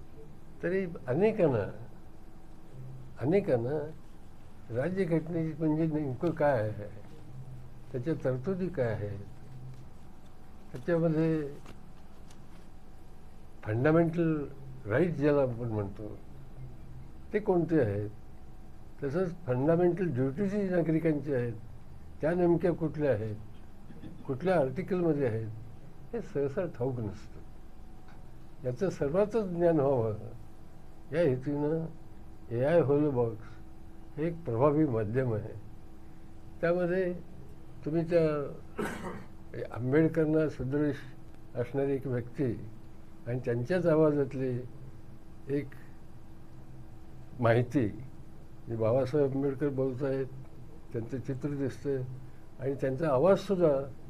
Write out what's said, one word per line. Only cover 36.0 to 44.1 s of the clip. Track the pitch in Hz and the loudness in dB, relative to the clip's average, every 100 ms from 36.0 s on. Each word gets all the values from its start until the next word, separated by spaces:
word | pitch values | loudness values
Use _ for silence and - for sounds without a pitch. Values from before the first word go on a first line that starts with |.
| - - - - - - | -12 -12 -12 -12 -12 -2
त्यामध्ये | 170 175 175 180 180 175 - - - - - - - | 2 4 2 2 2 -2 -8 -12 -12 -12 -12 -8 -2
तुम्ही | 160 | 0
त्या | 165 170 160 151 139 - - - - - - - - - - - | 4 6 6 4 -2 -6 -8 -4 -4 -4 -6 -8 -10 -12 -10 -8
<coughs> | - | -6
आंबेडकरांना | - 123 143 160 165 156 156 156 | -4 2 6 6 6 4 4 4
सदृश | - 127 143 151 135 - - - - - 120 | 0 -2 2 2 0 -6 -12 -12 -12 -8 -4
असणारी | 120 139 139 | -2 0 2
एक | 139 135 | 0 0
व्यक्ती | 123 123 - 135 90 101 - - - - - - | -2 -2 -2 0 0 -6 -10 -12 -12 -12 -10 -4
आणि | 127 123 | -2 0
त्यांच्याच | 120 123 180 175 | 0 2 2 6
आवाजातली | 156 156 | 8 8